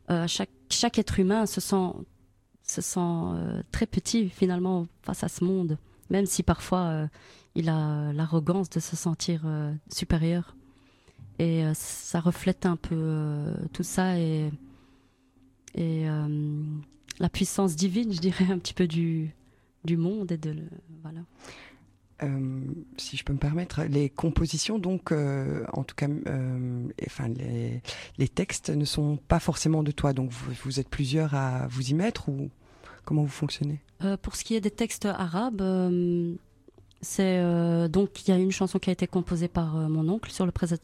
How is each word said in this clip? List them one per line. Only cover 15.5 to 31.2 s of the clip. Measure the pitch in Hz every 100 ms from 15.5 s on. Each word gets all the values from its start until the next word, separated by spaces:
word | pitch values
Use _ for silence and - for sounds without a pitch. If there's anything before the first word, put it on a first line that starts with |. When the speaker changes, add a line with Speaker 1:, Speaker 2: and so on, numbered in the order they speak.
| _ -
Speaker 1:
et, | - 165 160 156
euh, | 151 151 151 151 147 151 151 - - - -
la | 175
puissance | - 190 - 190 151
divine, | 190 196 233
je | 175
dirais, | 185 175 185
un | 180
petit | -
peu | - 180
du, | 160 165 160 156 - _ _ _ _
du | 160 170
monde | 175 214 180
et | 165
de | 156
le, | 156 160 165 165 160
voilà. | 160 160 175 - - - - - - _ _ -
Speaker 2:
Euh, | 143 135 131 131 135 170 - -
si | - 135
je |
peux | -
me | 139
permettre, | 147 165 180 -
les | 165 143 143
compositions, | - 165 - 165 151 - 220
donc, | 180 185 -
euh, | 156 143 139 135 147 -
en | -
tout | 135 -
cas, | 143 151 -
euh, | 135 127 127 123 123 120 -
et, | -
enfin, | - 123
les, | 123 127 117 117 120 - - - -
les | 139
textes | - 190 - -
ne | 147
sont | 147 156 147 147
pas | - 170
forcément | - 151 156 156
de | 151
toi, | - 143
donc | 131 131
vous, | 120 131 120
vous | 135 131
êtes | 131
plusieurs | - 135 156